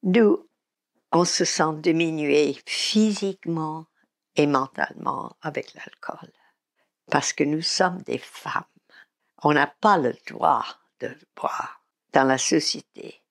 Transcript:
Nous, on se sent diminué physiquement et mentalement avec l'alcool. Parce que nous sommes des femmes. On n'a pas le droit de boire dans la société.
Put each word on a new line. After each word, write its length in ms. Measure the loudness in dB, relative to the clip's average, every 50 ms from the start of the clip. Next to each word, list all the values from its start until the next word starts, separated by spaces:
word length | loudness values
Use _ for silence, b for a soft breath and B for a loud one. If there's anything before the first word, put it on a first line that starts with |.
| 0
Nous, 420 | 4 4 6 6 6 4 2 -2 _ _ _ _ _ _ _ _ _ _ _ _ _
on 140 | 2 2 2
se 200 | 2 2 0 0
sent 280 | -2 2 0 0 0 0 0
diminué 760 | 0 2 2 2 2 0 0 -2 0 2 4 4 2 2 -2 -6 _ -10
physiquement 1200 | -6 -6 -4 0 2 2 2 2 2 -2 -4 -6 -6 _ -6 -6 -4 -4 -4 -6 -8 -10 -14 _ _ _ _ _ _ _ _ _ _
et 100 | 2 2
mentalement 920 | 4 2 0 0 -2 _ -6 -6 -6 -6 -8 -6 -6 -6 -6 -8 -12 -14 _
avec 320 | -12 -8 -8 -8 -10 -10 -16
l'alcool. 560 | -20 -20 -20 -20 _ -14 -14 -14 -14 -14 -20 _ _ _ _ _ _ _ _ _ _ _ _ _ _ _ _
Parce 240 | -2 0 0 -2 -2
que 100 | -2 -2
nous 200 | -2 -2 -2 -2
sommes 400 | -4 0 0 0 0 0 -4 -8
des 160 | -8 -8 -8
femmes. 440 | -8 -12 -20 -14 -12 -6 -6 -6 -8 _ _ _ _ b b b b b b b b b b b
On 120 | 0 2 2
n'a 120 | 2 2
pas 320 | 0 -4 _ 2 4 4 4
le 160 | 2 0 -2 -4 _ -18
droit 360 | -8 0 2 2 2 2 0 -6 -12 _ _ _ _ _
de 180 | -12 -12 -12 _ _ _ _
boire 460 | -8 -6 -6 -4 -6 -8 -10 -10 _ _ _ _ _ _ _ 2
dans 100 | 2 4
la 140 | 4 2 0
société. 800 | 0 0 0 0 0 0 -6 -6 -10 _ _ -18 -18 -18 -18 _ _ _